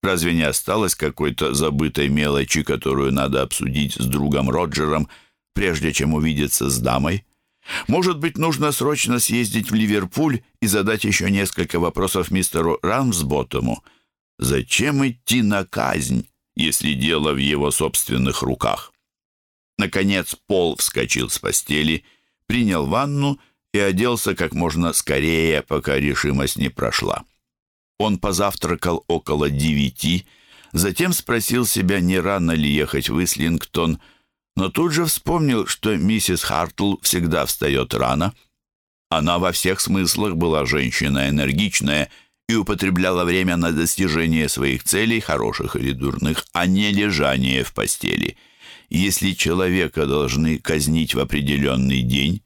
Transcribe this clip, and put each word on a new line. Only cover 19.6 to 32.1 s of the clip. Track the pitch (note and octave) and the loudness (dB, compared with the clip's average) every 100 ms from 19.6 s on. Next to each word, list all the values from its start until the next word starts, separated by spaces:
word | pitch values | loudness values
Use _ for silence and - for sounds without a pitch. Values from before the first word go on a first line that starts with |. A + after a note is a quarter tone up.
| _ - | _ -6
Наконец | G2 G2 G2 G2 F2 - _ | -2 0 2 0 -2 -10 _
Пол | G2 E2+ C#2+ | 2 2 0
вскочил | - - A#1+ A#1+ A#1+ | -2 -2 -2 -2 -2
с | - | -4
постели, | G1+ G1+ - D2 D2+ D#2+ - _ _ _ _ | -2 -2 0 0 2 0 -4 _ _ _ _
принял | A#2+ A2+ F2 C#2 | 0 2 2 0
ванну | G#2 C#3+ C#3+ C#3+ C#3 _ _ _ | 0 -2 0 -2 -2 _ _ _
и | G#2 | 0
оделся | G2+ F#2 A#2+ A#2+ - | 0 2 0 0 -2
как | F#2 F2 | -2 -2
можно | - E2+ D#2 E2+ | 0 -2 0 0
скорее, | D2 - C#2 D2+ E2 D#2+ D2+ | 0 0 0 2 2 2 0
пока | - D2+ C#2 C#2 | 0 -4 0 0
решимость | C#2+ C2 D2 C2+ C2+ - | 0 0 0 0 0 -2
не | C2 | -4
прошла. | - A#1 - G1+ G1+ - _ _ _ _ _ _ _ | -2 -4 -2 -2 -4 -8 _ _ _ _ _ _ _
Он | G#2+ F#2+ | -2 0
позавтракал | G#2+ F2+ G2+ - E2 E2+ F2+ E2+ - | -2 0 0 -2 -4 -2 0 -2 0
около | E2 - D2 D2 | -4 0 0 0
девяти, | C#2+ D2+ D2 C#2 - - F2+ - _ _ - - | 2 2 2 0 0 0 0 -2 _ _ -20 -6
затем | - F#2+ F2+ F#3 | -2 0 0 0
спросил | F3+ - A#2 - A#2+ A#2 | 0 0 -2 0 0 0
себя, | - F#2 G2 | 0 2 2
не | F2+ | 2